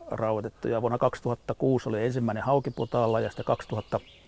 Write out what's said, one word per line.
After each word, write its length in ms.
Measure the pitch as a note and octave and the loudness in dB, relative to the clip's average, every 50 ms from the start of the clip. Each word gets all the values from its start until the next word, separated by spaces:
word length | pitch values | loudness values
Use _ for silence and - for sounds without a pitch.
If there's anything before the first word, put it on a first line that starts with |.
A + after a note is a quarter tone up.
| - E4+ | -10 -6
rauhoitettu. 580 | - A2+ A2+ A2 A2 G#2+ G#2 A2 - - - A#2 | -4 -2 0 0 0 0 -2 -6 -8 -6 -4 -2
Ja 120 | A#2 A2+ A#2 | -2 0 0
vuonna 160 | A#2 A#2+ A#2+ | 0 2 2
kaksituhatta 560 | - B2+ - - - B2 A#2+ - - - B2 | 2 2 0 0 -4 -4 -4 -4 -4 -6 -4
kuusi 340 | - - C3+ C3 A#2+ - - | 0 2 2 2 2 2 0
oli 160 | A2+ G#2+ A2+ | 0 0 0
ensimmäinen 380 | B2+ B2 C3 A#2+ A2+ G#2 G#2+ A2 | 0 0 0 0 0 0 0 0
Haukiputaalla 800 | B2+ C#3 C#3 C3 C#3 B2 - A#2+ - - B2 A#2 A2 A2 A2+ | 2 2 2 2 -2 -4 -4 -4 0 2 2 2 4 4 2
ja 80 | A2+ G#2+ | 0 -2
sitten 160 | - - A#2 | -4 -4 -2
kaksituhatta 560 | - A#2+ - - - - G#2+ - - C3+ - - - - - - | -2 -2 -2 -2 -6 -6 -6 -4 -2 -4 -4 -4 -6 -20 -20 -20